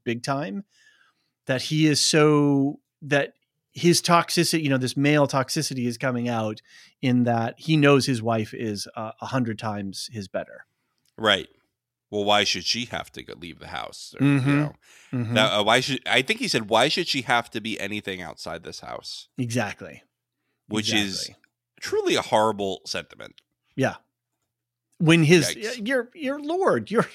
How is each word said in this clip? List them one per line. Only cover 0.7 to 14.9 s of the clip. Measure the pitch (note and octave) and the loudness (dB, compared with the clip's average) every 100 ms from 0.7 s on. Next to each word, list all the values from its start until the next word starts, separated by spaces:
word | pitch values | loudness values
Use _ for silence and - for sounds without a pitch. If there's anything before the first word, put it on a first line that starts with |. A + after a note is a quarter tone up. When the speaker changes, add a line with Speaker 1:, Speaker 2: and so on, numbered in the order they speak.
| _ _ _ _ _ _ _ - | _ _ _ _ _ _ _ -4
Speaker 1:
that | C3 | -4
he | - D#3 D#3 | -2 2 4
is | C#3+ | 4
so, | - D#3+ D3+ D3 C#3+ C#3 C#3 - _ _ | 4 6 6 6 4 4 0 -4 _ _
that | C#3+ C#3+ - _ _ _ _ | -2 -2 -2 _ _ _ _
his | - F3 E3 | 0 2 4
toxicity, | - E3+ E3 F3 E3+ E3 | 4 2 4 0 0 0
you | D3 | 0
know, | C3 | 0
this | B2+ C#3+ | 0 0
male | C#3+ D3+ C#3 | 2 4 2
toxicity | C3+ B2+ E3 C#3+ C3 A#2+ | 0 -2 -4 -4 -4 -4
is | A#2 | -2
coming | C3+ B2 A#2+ | -4 -2 -2
out | A2+ A2 G#2+ - - - - | -2 -4 -6 -14 -20 -20 -4
in | C3 B2 | 0 2
that | A#2+ A#2 A#2 - | 2 2 -2 -4
he | - D#3 | 0 4
knows | C#3+ C#3 A#2+ | 6 6 4
his | A#2+ | -2
wife | A2 A2+ G#2+ | -2 -2 -4
is, | - A2+ G2 - A#2 | -6 -6 -6 -10 -12
uh, | A2 - | -12 -12
a | G#2+ | -6
hundred | C3 A2+ G#2 | -4 -4 -6
times | A2+ G#2 G2 F#2 - | -6 -6 -8 -10 -12
his | A2+ F#2+ | -12 -10
better. | G2 D#2+ A1+ - _ _ _ _ - | -10 -10 -16 -20 _ _ _ _ -2
Speaker 2:
Right. | G#2+ F#2+ - _ _ _ _ _ - | 2 2 0 _ _ _ _ _ -8
Well, | G#2 | -2
why | G2+ G#2 | 2 4
should | G2+ F#2+ | 2 -2
she | E2 A#2 A#2+ | -4 -6 -6
have | F2+ - | -10 -10
to | - | -14
go | B1+ - | -16 -16
leave | F2 D2 | -16 -16
the | D#2+ | -12
house? | D2 G#1 - - - | -10 -10 -14 -12 0
Or, | C#3 | 2
you | C#3 | 2
Speaker 1:
Mm-hmm. | C3 C#3+ | 2 0
Speaker 2:
know, | D3 - _ | 0 -6 _